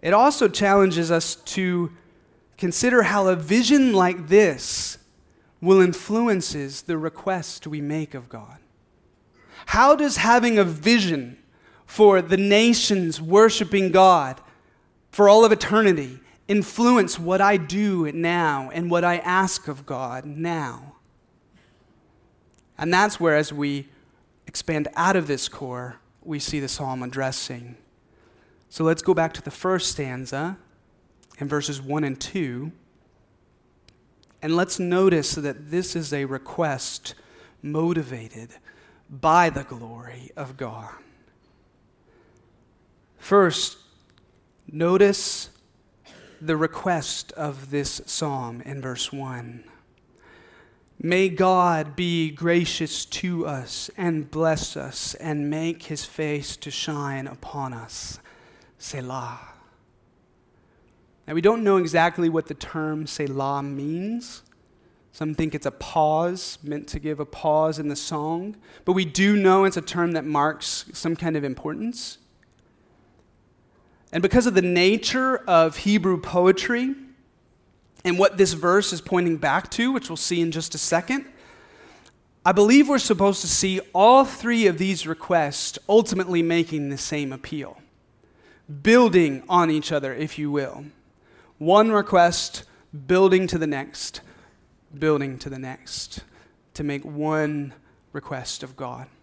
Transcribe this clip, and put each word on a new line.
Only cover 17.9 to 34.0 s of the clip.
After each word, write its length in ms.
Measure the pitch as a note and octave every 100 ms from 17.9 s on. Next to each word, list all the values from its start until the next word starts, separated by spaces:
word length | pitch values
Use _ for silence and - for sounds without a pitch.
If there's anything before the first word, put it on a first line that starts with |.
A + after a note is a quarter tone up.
| F#3 D#3
now 560 | D#3 E3+ F3 D#3+ C#3+ C3
and 160 | D#3+ F3
what 140 | E3+
I 120 | F3 F3
ask 520 | - F#3 F#3+ - -
of 180 | C3+ C#3
God 400 | C3+ B2+ B2+ D3
now? 720 | D3 E3 E3 C#3 A#2+ C3+ - _ _ _ _ _ _ _ _ _ _ _ _ _ _ _ _ _ -
And 160 | D#3
that's 260 | F3+ G#3 -
where, 180 | E3+ D3+
as 180 | D3+
we 340 | D3 C#3+ C#3+ C3+ _ _ _ _ _ -
expand 420 | - - D#3 D3+ -
out 200 | F3 G3
of 120 | D3+
this 200 | C#3 -
core, 480 | - C3+ B2 B2 B2 _ _
we 160 | - D3+
see 220 | - D3+
the 80 | C3+
psalm 340 | - C#3 C3
addressing. 720 | B2 C3 C3+ C3 - B2 A#2+ B2 _ _ _ _ _ _ _ _ _
So 140 | -
let's 200 | D#3+ E3
go 120 | -
back 180 | E3+ D#3+
to 80 | -
the 100 | -
first 400 | - F#3 F#3 -
stanza 680 | - C3+ B2+ C3 C3+ E3 F#3+ _ _ _ _ _ _ _ -
in 80 | C#3+
verses 340 | D3 D3 C#3
one 220 | C3+ D3+
and 180 | D3 C3
two. 520 | - G3 D3 B2 D3 - _ _ _ _ _ _ _ _ _ _ _ _